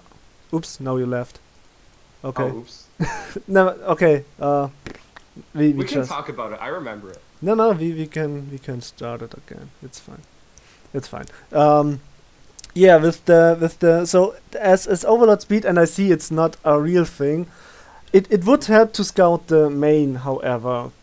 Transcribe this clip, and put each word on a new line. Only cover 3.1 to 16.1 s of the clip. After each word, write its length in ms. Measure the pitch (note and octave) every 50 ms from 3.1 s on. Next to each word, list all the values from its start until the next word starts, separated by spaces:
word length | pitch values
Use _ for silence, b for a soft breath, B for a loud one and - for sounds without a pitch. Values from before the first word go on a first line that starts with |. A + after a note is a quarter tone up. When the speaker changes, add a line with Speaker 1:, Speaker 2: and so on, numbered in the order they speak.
| -
Speaker 1:
<laughs> 320 | - - - - G3+ -
No, 220 | G3 F#3+ F#3+ F#3 F#3
okay, 560 | - - - F#3+ D#3+ - F3 D#3+ D3 C3+ - _ _ -
uh, 300 | D3 C#3+ C#3+ C#3+ C#3+ C#3 - _ - - - - - _ - - _ _ - - - _ -
we, 140 | D3+ D3+
we 60 | D3+ C#3
Speaker 2:
We 120 | C3+ C3
can 140 | - C#4+ G3
Speaker 1:
just 100 | B2+ B2
Speaker 2:
talk 180 | D3+ D3 -
about 240 | D3+ - B2 A2+ G#2 G#2+
it, 60 | G2+
I 80 | A2+
remember 440 | C3 E3 F#3 D3 A#2 G#2+ G2+ G2+ F#2+
it. 100 | F2+ - _ _ _ -
Speaker 1:
No, 120 | D3+ F#3+ A3+
no, 180 | A3 A3 A3+
we, 220 | G3 D#3 D#3+ E3+ E3
we 140 | D#3+ D#3
can, 420 | D3+ - D#3 D#3 D3 C#3+ C#3+ C#3 C#3
we 60 | C#3
can 240 | C3 - C#3 B2+ B2
start 400 | - - - - - A#2+ A#2+ A2+
it 120 | A#2 A#2 -
again. 340 | - - - - - C#3 C3+ - - C3+
It's 160 | C3 - -
fine. 240 | - - - - - _ _ _ _ _ _ b b b b b b b -
It's 140 | C#3 -
fine. 180 | - - - - - B B B B
Um, 480 | - D3+ D3+ D3 D3+ D3+ D3 D3 C#3+ C3+ - - - - _ _ _ _ - _ _ - - - -
yeah, 240 | F3 F#3 F#3 E3+
with 280 | D#3 D#3 E3+ D#3+ - -
the, 320 | F3+ E3+ E3 E3 E3 E3 E3
with 200 | E3 E3 - -
the, 260 | F3 E3 E3 E3+ F3
so 300 | - - F3+ F#3 F#3+ - - _ - - -
as, 280 | G#3+ F#3+ F#3 F#3+ -
as 160 | - F#3+ E3+ -
Overlord 360 | - A3 A#3+ A#3+ A3 G#3 G3+
speed, 240 | - - G#3 A3 G#3+
and 140 | G3 F3 E3+
I 60 | E3+
see 260 | E3 - F#3+ G3 F#3+